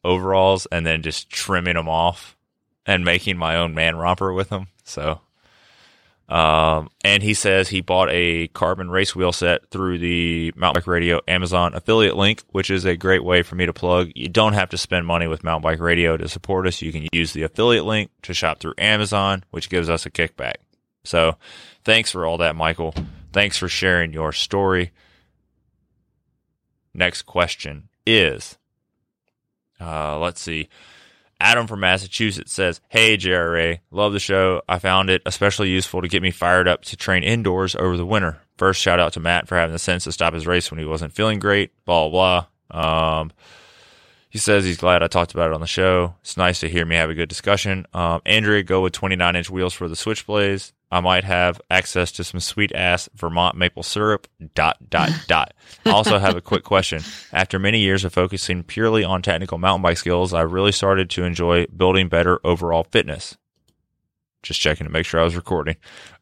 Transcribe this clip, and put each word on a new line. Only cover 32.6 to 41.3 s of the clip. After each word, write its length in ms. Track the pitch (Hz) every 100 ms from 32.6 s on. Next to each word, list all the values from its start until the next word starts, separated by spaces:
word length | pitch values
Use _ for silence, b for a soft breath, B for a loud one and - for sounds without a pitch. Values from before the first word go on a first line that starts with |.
| 92 82 _
"Hey, 280 | 113 113 107
J 160 | 92
R 240 | 90 85 85
A, 240 | 82 85 _
love 200 | 90 104
the 60 | 101
show. 440 | - 98 92 90 -
I 120 | 90
found 280 | 95 95 95
it 140 | 92
especially 460 | - - 101 - 98
useful 320 | 92 92 92
to 60 | 90
get 140 | 92
me 100 | 92
fired 340 | - 87 92 90
up 160 | 87 -
to 100 | -
train 260 | - 92
indoors 540 | 80 117 98 92 95 -
over 200 | 92 90
the 100 | 87
winter. 340 | 107 87 80 _ -
First, 240 | 95 92
shout 160 | - 87
out 140 | 82
to 80 | 82
Matt 260 | 82 87 -
for 100 | 90
having 160 | 82
the 60 | 82
sense 240 | - 87
to 80 | -
stop 220 | 85 82
his 140 | 82 78
race 200 | 90 -
when 80 | 78
he 40 | 78
wasn't 260 | 80 80
feeling 260 | - 110